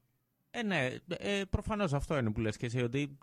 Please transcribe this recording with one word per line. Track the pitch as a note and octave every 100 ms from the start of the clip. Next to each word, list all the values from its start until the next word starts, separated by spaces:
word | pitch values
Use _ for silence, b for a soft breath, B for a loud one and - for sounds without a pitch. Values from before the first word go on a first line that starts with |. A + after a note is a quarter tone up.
| _ _ _ _ _
Ε, | A#3+
ναι, | G#3+ E3+ B2+ - -
ε, | F#3 - G3+ F#3+
προφανώς | G#3 - G#3+ F#3+
αυτό | C#3 - D3+
είναι | A#2
που | G#2+
λες | A2 -
και | B2
εσύ, | A#2+
ότι | A#2+ C3+ C#3+ C#3